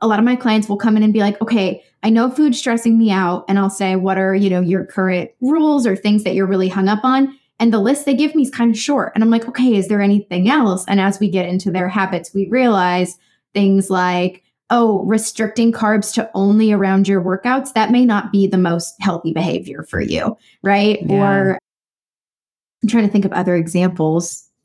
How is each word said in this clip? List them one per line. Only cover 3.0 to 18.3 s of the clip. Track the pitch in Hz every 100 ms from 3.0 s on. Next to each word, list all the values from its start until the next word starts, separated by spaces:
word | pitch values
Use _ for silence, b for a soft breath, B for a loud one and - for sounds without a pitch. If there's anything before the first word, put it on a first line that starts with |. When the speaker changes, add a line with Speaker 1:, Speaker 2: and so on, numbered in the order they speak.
| 220
Speaker 1:
out." | 190 180 180 -
And | 202
I'll | 196
say, | - 190 190
"What | 190 190
are, | 190
you | 190 196
know, | 180
your | 175 185 -
current | - 185 180 - -
rules | 254 320 302 285 233
or | 196
things | 208 208
that | 202
you're | 190 190
really | 196 185
hung | 196 190
up | 208
on?" | 262 262 269 B B -
And | 233
the | 220
list | 208 285 -
they | 254
give | 302 311
me |
is | 262
kind | - 233
of | 220
short. | - 277 -
And | -
I'm | 220
like, | 226 233
"Okay, | 247 254 208
is | 190
there | 208
anything | 202 202 208 180 196
else?" | 302 220 185 -
And | 202
as | 190 196
we | 208
get | 185 175
into | 185 190
their | 180 180
habits, | 196 190 180 -
we | 196 180
realize | 247 247 208 180 180 180 - _ _ _
things | 202 202 196 190
like, | 185 180 180 185 - _ _ -
"Oh, | 240 226 196
restricting | 185 220 220 - 214 240 233
carbs | 226 214 214 202
to | 233 -
only | 190 196 214 220
around | 208 196 190 196
your | 196
workouts, | 175 190 240 269 262
that | 220 214
may | 247 254
not | 208 214